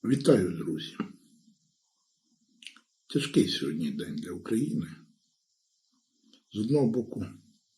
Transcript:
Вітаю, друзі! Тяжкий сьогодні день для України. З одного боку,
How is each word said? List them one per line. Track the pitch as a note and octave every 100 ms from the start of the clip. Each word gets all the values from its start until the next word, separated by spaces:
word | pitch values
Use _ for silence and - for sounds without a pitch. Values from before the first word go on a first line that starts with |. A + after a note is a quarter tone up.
| A2+
Вітаю, | C3+ - B2+ F2+ E2
друзі! | D#2+ D#2 - - - - _ _ _ _ _ _ _ _ _ _ _ _ _ _ - - _ _ _
Тяжкий | - - - -
сьогодні | - C2+ D#2 -
день | - - -
для | -
України. | - - A2 D3 A3+ - - - _ _ _ _ _ _ _ _ _ _ _ _ - _
З | G#2
одного | A2 D3 B2
боку, | B2 A2+ - F#2+ - - _ _